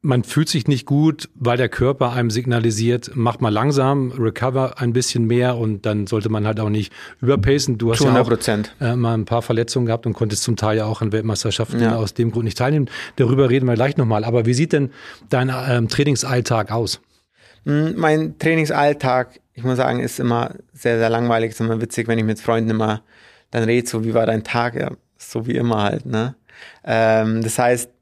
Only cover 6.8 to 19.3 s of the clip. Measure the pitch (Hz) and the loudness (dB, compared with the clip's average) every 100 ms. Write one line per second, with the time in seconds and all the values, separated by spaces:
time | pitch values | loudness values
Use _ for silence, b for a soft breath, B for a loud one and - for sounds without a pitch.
6.8 | 101 B B B 123 135 101 143 139 113 | -4 B B B 0 2 4 2 2 0
7.8 | 113 113 139 127 117 117 - 104 107 - | 0 4 4 4 4 2 2 0 -2 -4
8.8 | 123 117 117 117 104 117 - 113 117 - | -2 0 0 0 0 -2 0 -2 0 0
9.8 | 120 117 120 104 110 104 - 113 107 110 | 0 0 -2 -2 -2 -2 -2 0 0 0
10.8 | 107 107 113 110 110 107 113 - 113 120 | 0 -2 -2 -2 -2 -2 -2 -2 -4 0
11.8 | 113 113 107 - 117 110 113 - 123 151 | 0 0 -2 0 -2 0 -4 -2 0 2
12.8 | 131 B B - 123 135 135 131 127 117 | 0 B B 0 2 4 4 4 2 2
13.8 | 131 143 120 107 110 120 113 123 160 151 | 2 2 2 2 2 0 2 2 2 0
14.8 | 135 B B B - 131 127 131 131 120 | 0 B B B -4 -2 0 -2 0 0
15.8 | 117 - 147 131 127 127 113 117 98 110 | 0 0 0 0 0 -2 0 -2 0 -2
16.8 | 110 - _ _ _ b b b - 147 | -4 -6 _ _ _ b b b -2 0
17.8 | 160 - 165 156 160 156 160 160 151 147 | 0 0 2 2 0 -2 0 2 0 2
18.8 | 143 147 135 127 120 | 2 2 0 0 -2